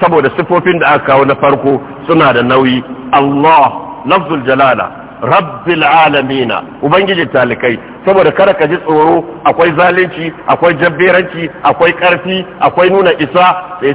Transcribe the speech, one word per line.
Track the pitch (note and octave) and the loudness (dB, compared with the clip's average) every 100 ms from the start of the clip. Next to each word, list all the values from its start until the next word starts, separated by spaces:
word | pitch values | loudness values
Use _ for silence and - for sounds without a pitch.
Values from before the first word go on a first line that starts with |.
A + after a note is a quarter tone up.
saboda | F3 E3 C3+ - | 0 2 0 -2
sifofin | E3+ F3 F3+ E3+ | -2 0 0 0
da | C#3+ | 2
aka | D3 C#3 | 0 2
kawo | C3+ | 2
na | C3+ C#3 | 2 2
farko | C#3+ C#3 C#3 C3 - - - | 0 0 0 -2 -4 -10 -2
suna | E3 C#3+ | 2 2
da | A#2+ | 2
nauyi. | B2 C3 C3 B2+ B2 - - | 2 2 2 0 -6 -12 -2
Allah, | C#3+ C#3 C#3 D3+ D3+ C3 - - - B2+ | 0 0 2 4 4 4 0 -14 -10 -2
lafzul | F#3 C#3+ D#3+ B2 | -2 -2 -6 -2
jalala, | C3 C3+ A2 F2+ - - - | 2 2 0 -4 -10 -20 -8
rabbil | A#2 F#3 D#3+ - E3+ D#3+ | -2 0 -2 -6 -4 0
alamina, | D3 D#3 D#3 C#3+ C3 C3+ A#2 F#2+ - - | 2 4 4 2 -2 -2 -2 -4 -8 -6
ubangijin | C#3+ F3+ G3 F3+ C#3 | 0 0 0 -2 -2
talikai. | C3+ B2 A2+ B2+ A2+ - - F#3+ | 0 0 0 -2 -2 -8 -6 0
Saboda | G3 D#3 | 2 2
kada | F3+ G3+ | 2 2
ka | F3+ D3+ | 2 0
ji | F3+ | -2
tsoro, | D#3+ D#3 D#3+ E3+ E3 - | 0 2 2 2 -2 -4
akwai | D3 C#3+ F3 D#3 | -2 2 0 2
zalunci, | F3+ F3+ F3+ D3+ E3 - - | 2 2 -2 -4 -10 -8 -4
akwai | C#3 E3+ | 0 0
jabberanci, | D3+ E3+ D3+ F#3 F3+ F3+ E3 D#3+ - | 2 -2 2 2 2 0 -6 -10 -4
akwai | C#3+ - E3+ | -2 2 0
karfi, | E3+ F3+ F3 F#3 F#3+ F#3 - | 2 0 0 -2 -6 -6 -4
akwai | C#3+ - F3+ | -2 2 2
nuna | G3 F3+ D#3 | 2 2 0
isa, | D3 F3+ F3+ D#3+ - - | -2 2 2 0 -6 -6
sai | C3+ | -4